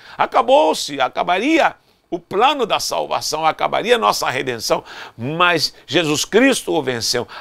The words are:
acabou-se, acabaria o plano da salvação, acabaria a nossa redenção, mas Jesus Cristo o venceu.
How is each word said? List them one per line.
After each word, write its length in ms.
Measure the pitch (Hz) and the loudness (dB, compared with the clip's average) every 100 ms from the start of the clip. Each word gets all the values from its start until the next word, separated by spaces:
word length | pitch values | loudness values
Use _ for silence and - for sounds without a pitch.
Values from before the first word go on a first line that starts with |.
| - - | -14 -2
acabou-se, 840 | - - 233 277 311 - - 139 | 0 2 4 4 4 0 -4 -2
acabaria 760 | 127 - 180 185 262 330 190 - _ _ - | -2 0 0 0 2 2 2 -2 _ _ -8
o 80 | 175 | -8
plano 480 | - 190 254 285 214 | -4 0 2 2 -2
da 120 | 160 | -2
salvação, 640 | - 160 147 143 - 151 | -2 -4 -2 -4 -4 -2
acabaria 520 | 160 - 156 139 190 233 | 0 0 -2 0 0 2
a 40 | |
nossa 300 | 208 - 151 | 2 0 -2
redenção, 540 | 131 135 117 - 165 - - - - | -2 -4 -4 -2 -4 -4 -16 -16 -10
mas 560 | 123 165 175 165 - - - | -8 0 2 2 -2 -8 -2
Jesus 380 | 151 160 147 - | 0 0 -2 0
Cristo 480 | 202 269 226 - | 2 4 2 -2
o 100 | 170 | -2
venceu. 440 | 131 120 - 123 107 - | -2 -4 -2 -4 -4 -12